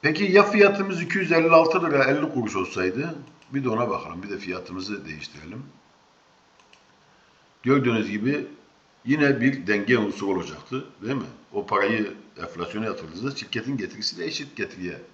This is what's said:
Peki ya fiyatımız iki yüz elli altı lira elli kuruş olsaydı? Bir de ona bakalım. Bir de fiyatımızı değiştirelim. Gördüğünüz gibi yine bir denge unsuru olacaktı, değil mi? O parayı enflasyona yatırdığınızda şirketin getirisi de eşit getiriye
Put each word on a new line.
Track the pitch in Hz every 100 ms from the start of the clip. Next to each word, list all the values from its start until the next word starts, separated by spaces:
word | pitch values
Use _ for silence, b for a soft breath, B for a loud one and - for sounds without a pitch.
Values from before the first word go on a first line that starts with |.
Peki | - 156
ya | 196 190
fiyatımız | 202 214 202 202 190 175
iki | 165 196
yüz | 170
elli | 165 165
altı | 165 165 180 170
lira | 143
elli | 131 147 151
kuruş | 131 104 95
olsaydı? | 90 101 92 107 165 160 139 - -
Bir | 135
de | 127
ona | 110 120
bakalım. | 117 - 87
Bir | 101
de | 95
fiyatımızı | 92 87 82 92 98 101 78
değiştirelim. | 78 78 73 78 113 143 - _ _ _ _ _ _ _ _ _ _ b b b b b b b _
Gördüğünüz | 123 139 120 113 104
gibi | 104 117 147 - - _ _ _ _ 117
yine | 151 143 127
bir | 127 113 90
denge | 104 101 120
unsuru | 101 95 98
olacaktı, | 92 82 78 - 127 - -
değil | 101 135
mi? | 85 - _
O | 101 92
parayı | 101 98 110 101 - - -
enflasyona | 85 82 85 107 110
yatırdığınızda | - 80 85 127 139
şirketin | - 120 113 135
getirisi | 92 101 104 85
de | 82
eşit | - 139 -
getiriye | 98 95 90 76 -